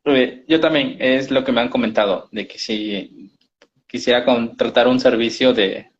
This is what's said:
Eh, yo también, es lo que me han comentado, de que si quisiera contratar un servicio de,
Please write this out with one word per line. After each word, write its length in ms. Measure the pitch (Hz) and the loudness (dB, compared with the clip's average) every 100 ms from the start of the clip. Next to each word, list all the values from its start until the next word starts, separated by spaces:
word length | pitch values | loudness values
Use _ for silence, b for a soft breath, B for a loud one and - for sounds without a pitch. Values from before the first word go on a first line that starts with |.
Eh, 400 | 147 135 123 - - | 0 0 0 -4 -2
yo 120 | 160 | 2
también, 360 | 156 151 131 - | 2 0 -2 -2
es 300 | 131 131 135 | 0 0 0
lo 140 | 135 | -2
que 80 | 127 | 0
me 80 | 117 | 0
han 80 | 123 | 0
comentado, 600 | 131 113 110 104 92 - | -2 -2 0 0 -2 -6
de 140 | 110 98 | -12 -10
que 120 | - | -10
si 720 | - 107 107 98 - - - _ _ _ _ _ _ | -8 -6 -6 -8 -10 -18 -20 _ _ _ _ _ _
quisiera 380 | 123 123 120 | -6 0 2
contratar 640 | 131 120 117 - 117 123 120 | 2 0 -2 -4 -2 2 2
un 120 | 127 | 4
servicio 520 | 127 113 117 - 127 | 2 2 0 0 2
de, 380 | 117 98 - - | 2 0 -2 -12